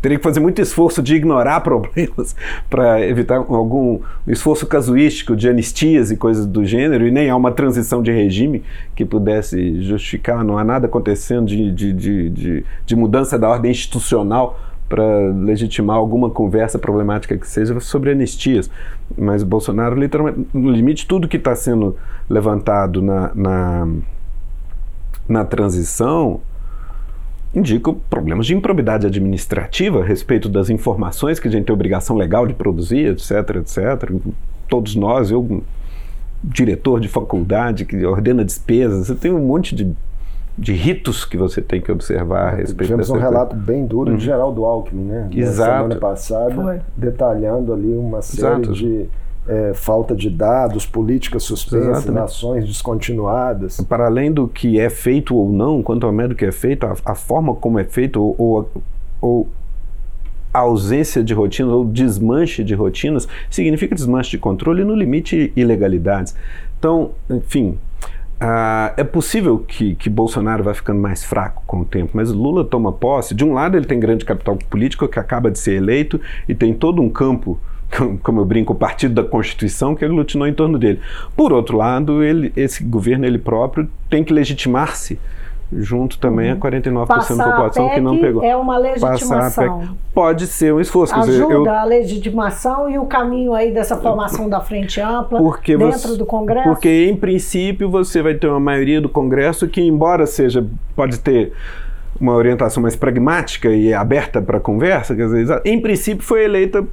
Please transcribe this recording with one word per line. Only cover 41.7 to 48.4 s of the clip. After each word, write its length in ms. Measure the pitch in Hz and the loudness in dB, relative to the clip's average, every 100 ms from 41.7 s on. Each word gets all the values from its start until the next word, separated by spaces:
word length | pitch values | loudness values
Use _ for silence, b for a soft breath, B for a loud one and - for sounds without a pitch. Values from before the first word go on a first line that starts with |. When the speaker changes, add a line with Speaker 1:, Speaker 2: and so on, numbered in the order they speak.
| 90 | -2
Speaker 1:
que 120 | 87 | -2
observar 580 | 87 - 87 85 92 92 | -4 -2 -2 0 0 0
a 40 | |
Speaker 2:
É, 20 | 90 | -2
Speaker 1:
respeito 260 | 90 - | -4 -2
Speaker 2:
tivemos 240 | 185 - - | 0 0 0
Speaker 1:
dessa 40 | - | 0
Speaker 2:
um 40 | |
Speaker 1:
coisa. 80 | 214 | 2
Speaker 2:
relato 260 | 123 - | 2 0
bem 300 | 110 101 135 | -2 -2 -2
duro 220 | 127 113 127 | 0 0 0
de 20 | |
Speaker 1:
Uhum. 40 | 110 | 0
Speaker 2:
Geraldo 460 | 120 131 135 113 | 0 0 0 0
Alckmin, 380 | 113 117 - 95 | 0 0 -4 -6
né? 240 | 98 113 101 | -6 -4 -4
Na 80 | 101 | -2
Speaker 1:
Exato. 320 | 123 104 113 135 | 0 2 2 2
Speaker 2:
semana 120 | 117 | 0
passada, 580 | 110 104 101 - 113 120 | -2 -2 -4 -4 -2 -2
Speaker 3:
Foi. 240 | 127 185 180 - 120 | -2 -4 -4 -6 -4
Speaker 2:
detalhando 760 | 120 117 127 110 107 123 117 | -4 0 0 0 0 -2 -2
ali 200 | 104 107 | -2 0
uma 280 | 117 117 110 | -2 -2 -4
série 200 | - - | -4 -2